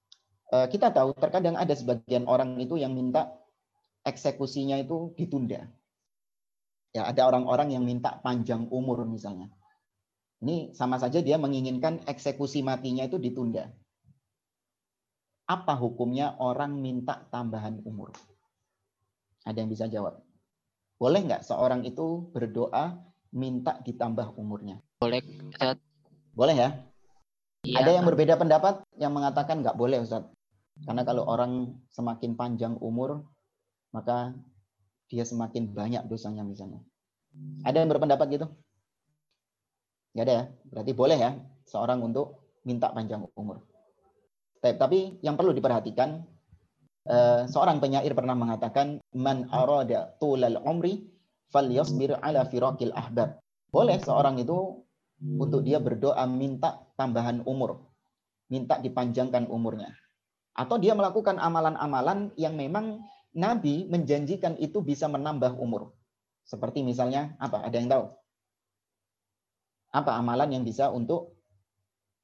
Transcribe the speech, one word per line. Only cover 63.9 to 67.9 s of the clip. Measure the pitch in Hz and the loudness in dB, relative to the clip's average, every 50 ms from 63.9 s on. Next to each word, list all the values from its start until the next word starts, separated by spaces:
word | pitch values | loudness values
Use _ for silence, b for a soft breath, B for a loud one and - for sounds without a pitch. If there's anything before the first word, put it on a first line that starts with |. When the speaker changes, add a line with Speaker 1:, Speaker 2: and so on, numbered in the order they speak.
| 170 | 0
Speaker 1:
menjanjikan | 175 156 127 147 143 147 139 185 190 - 170 165 | 0 2 2 2 2 2 0 -2 -2 -2 -2 -2
itu | - 156 151 - 208 | -2 -4 -2 -2 -2
bisa | 175 139 143 135 156 151 143 | -2 -2 -2 0 -2 -2 -2
menambah | 139 139 156 147 135 123 127 127 127 | -2 -2 -4 -2 0 0 0 0 -2
umur. | 123 117 113 101 - - - _ _ _ _ _ _ _ _ _ _ - | -4 -4 -4 -4 -6 -10 -18 _ _ _ _ _ _ _ _ _ _ -14
Seperti | - 110 - - 127 147 | -8 -6 -6 -4 -2 -2
misalnya | 135 127 123 123 123 127 131 139 147 147 - | -2 0 0 0 0 0 0 0 -2 -4 -6
apa? | - 135 131 - 104 | -8 -6 -4 -4 -4
Ada | - - 120 | -4 -2 -2
yang | 117 120 123 | 0 2 2